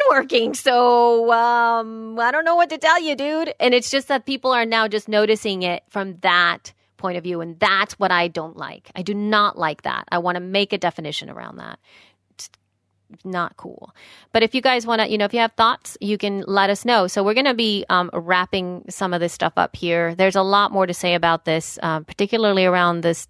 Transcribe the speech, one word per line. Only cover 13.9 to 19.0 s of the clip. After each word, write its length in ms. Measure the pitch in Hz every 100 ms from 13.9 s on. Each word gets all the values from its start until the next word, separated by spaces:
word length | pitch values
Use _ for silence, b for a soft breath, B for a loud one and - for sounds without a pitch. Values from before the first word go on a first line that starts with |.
| B B B B
But 120 | 226
if 120 | 226 262
you 60 |
guys 260 | 262 247 226
wanna, 200 | 220 214
you 100 | 214
know, 80 | 202
if 80 |
you 80 | 240
have 100 | 226 -
thoughts, 400 | 226 - - -
you 180 | 202 208
can 280 | 202 196 185
let 220 | 196 196
us 160 | 202 240
know. 220 | 226 185
So 140 | 208
we're 120 | 196
gonna 200 | 233 277
be, 300 | 233 220 202 -
um, 200 | 180 180
wrapping 720 | 175 170 185 185 196 180 180 -
some 260 | -